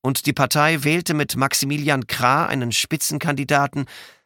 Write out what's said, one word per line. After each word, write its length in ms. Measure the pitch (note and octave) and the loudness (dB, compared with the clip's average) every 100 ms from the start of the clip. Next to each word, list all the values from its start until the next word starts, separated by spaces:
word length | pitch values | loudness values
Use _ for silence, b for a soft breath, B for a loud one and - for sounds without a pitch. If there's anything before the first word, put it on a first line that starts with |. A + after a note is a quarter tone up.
und 260 | C3 C3+ - | -2 -2 -2
die 60 | |
Partei 500 | - C3 D#3 D3+ D#3+ | 0 0 2 2 2
wählte 300 | C#3 E3 E3+ | 2 0 0
mit 220 | D#3 D3 - | -2 0 0
Maximilian 720 | C3+ - C#3 D3 D3 C#3 A#2 | 0 0 -2 -2 0 0 -2
Krah 400 | - B2 C#3+ - | 2 4 4 2
einen 260 | C3+ A#2+ | -2 -2
Spitzenkandidaten, 1120 | G#2+ - D#3+ - D3+ E3 C#3+ C3+ D3 C#3+ D3 C3+ B B B | -2 -2 -2 -2 -2 -2 -2 2 2 2 -2 -8 B B B